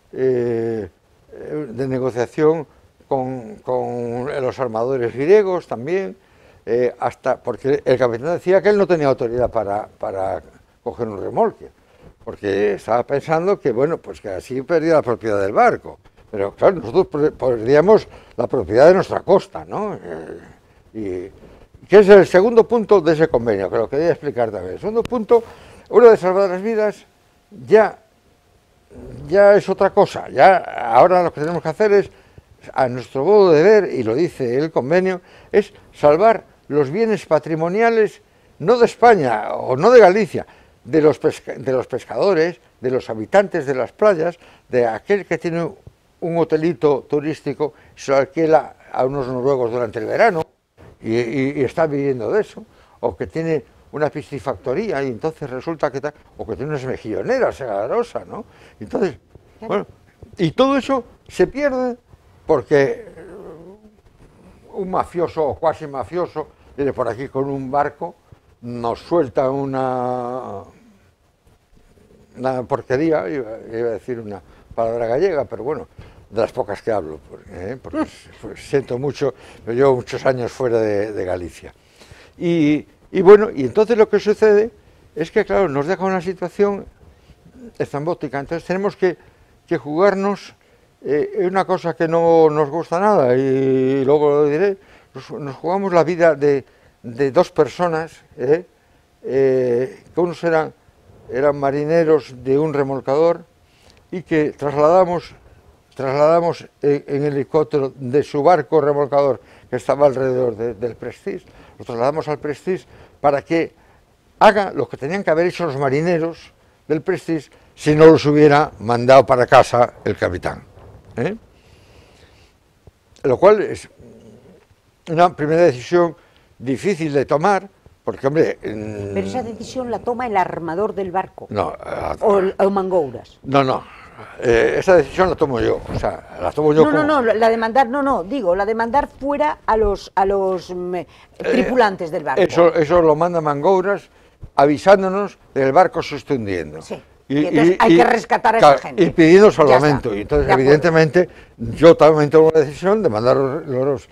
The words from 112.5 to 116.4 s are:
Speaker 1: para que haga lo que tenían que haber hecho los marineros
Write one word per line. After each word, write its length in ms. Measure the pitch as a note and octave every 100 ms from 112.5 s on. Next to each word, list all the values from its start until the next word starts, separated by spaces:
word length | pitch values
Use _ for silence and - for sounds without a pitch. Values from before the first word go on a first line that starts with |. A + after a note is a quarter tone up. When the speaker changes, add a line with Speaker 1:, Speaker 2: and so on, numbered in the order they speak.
| D3 - F#3 - - - _
Speaker 1:
para 220 | C#3+ C#3
que 320 | - E3 - _ _ _ _ _ _ _
haga 320 | G3+ G#3 F#3+
lo 160 | - B2
que 80 | -
tenían 280 | C3+ G3
que 80 | F#3
haber 160 | D#3 F3
hecho 180 | - E3+
los 100 | C3+
marineros 760 | C#3+ C#3 E3 E3+ E3 D#3+